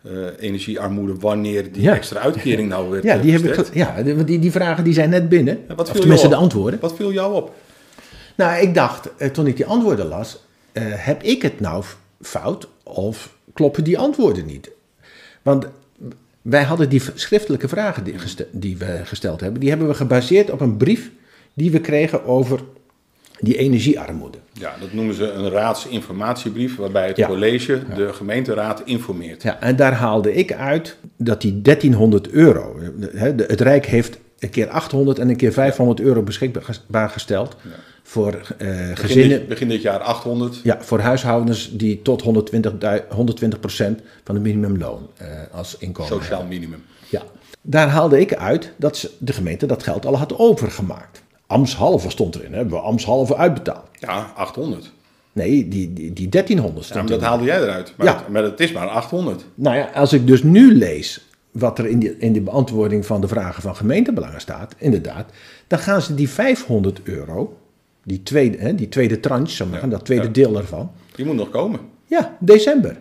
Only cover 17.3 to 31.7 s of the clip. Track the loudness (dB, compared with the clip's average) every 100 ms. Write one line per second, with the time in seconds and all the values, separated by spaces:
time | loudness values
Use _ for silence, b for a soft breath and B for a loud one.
17.3 | -2 0 -4 -4 -4 -4 -4 -8 -10 -12
18.3 | -10 -12 -8 -8 -6 -8 -8 -10 -8 -6
19.3 | -6 -6 -2 0 0 0 0 2 2 4
20.3 | 4 4 2 0 2 2 2 -2 b b
21.3 | b b -2 2 2 2 0 0 -2 0
22.3 | 2 2 -2 -6 -20 _ _ _ _ _
23.3 | -4 0 2 4 4 2 0 -2 -10 -12
24.3 | -18 _ -14 -12 -12 -10 -4 -4 -2 -4
25.3 | -4 -2 0 0 -2 -6 -8 -8 -6 -4
26.3 | -4 -6 -4 -6 -4 -4 -2 -2 0 0
27.3 | 2 2 2 0 -2 -4 -4 -4 -4 -4
28.3 | -4 -2 -4 -4 -6 -4 -6 -4 -10 -10
29.3 | -6 -6 -2 0 4 4 4 0 2 2
30.3 | 0 -2 -4 -2 -2 -4 -18 -20 _ -2
31.3 | 0 0 4 6